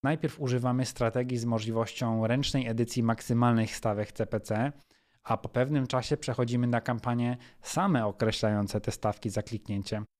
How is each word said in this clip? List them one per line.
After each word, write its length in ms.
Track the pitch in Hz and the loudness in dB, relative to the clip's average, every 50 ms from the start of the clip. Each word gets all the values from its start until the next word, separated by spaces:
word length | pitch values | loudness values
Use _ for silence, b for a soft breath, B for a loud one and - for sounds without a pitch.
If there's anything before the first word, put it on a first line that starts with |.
| - | 2
najpierw 360 | 135 156 160 - 165 - - | 0 0 2 0 -4 -2 -2
używamy 460 | 147 127 123 127 120 127 123 127 131 | -2 0 0 2 2 2 2 2 0
strategii 520 | 120 - - 123 113 113 127 123 123 127 | -2 -2 0 0 0 2 0 -2 0 -2
z 80 | 120 113 | -2 0
możliwością 800 | 120 117 113 107 113 113 113 113 110 - - 127 117 113 110 110 | 0 0 0 0 0 0 0 -2 -2 -2 -2 0 0 2 2 2
ręcznej 400 | 113 120 135 139 - - 139 127 | 2 2 2 0 0 0 0 0
edycji 360 | 117 113 113 120 117 - 123 117 | 0 0 0 0 0 0 0 2
maksymalnych 720 | 113 113 - - - 123 117 120 120 117 113 110 107 - | 2 0 0 0 0 2 4 6 6 6 4 2 0 -2
stawek 360 | - - 113 104 104 107 - | -4 -2 -2 0 0 -4 -6
C 140 | - - 110 | -4 -4 -4
P 140 | - - 107 | -2 -2 -4
C, 320 | - - 110 107 120 139 143 b b b b b b b b b b | -2 -2 -2 0 0 -2 -4 b b b b b b b b b b
a 140 | - 117 | -4 -4
po 120 | 107 - - | -2 -4 -4
pewnym 380 | - 123 127 139 151 143 131 | 0 0 0 2 2 -2 0
czasie 300 | 120 - 127 120 - 151 | 0 -2 -2 0 0 -2
przechodzimy 500 | - - - 123 - 123 117 123 123 123 | -2 -2 -4 0 0 0 0 2 0 2
na 140 | 120 120 117 | 2 2 0
kampanie 560 | - - 123 110 - 123 120 120 120 120 123 123 B B B B | 0 0 -2 -2 0 -2 0 0 0 -2 -2 -4 B B B B
same 440 | - - - 170 185 196 170 123 110 | -14 -4 0 0 2 4 4 4 2
określające 760 | 104 95 - 113 110 107 - - 107 104 104 101 101 - 107 | 0 0 2 0 0 2 2 2 2 2 2 0 0 -2 -2
te 100 | - - | -2 -2
stawki 380 | - - - 107 104 - - 107 | -6 -2 -2 -2 -2 0 -4 -4
za 140 | 95 110 101 | -4 -4 -4
kliknięcie. 600 | - 117 104 - - 101 98 95 - 107 104 107 - _ | -4 -8 -10 -6 -4 -4 -4 -4 -4 -6 -6 -6 -10 _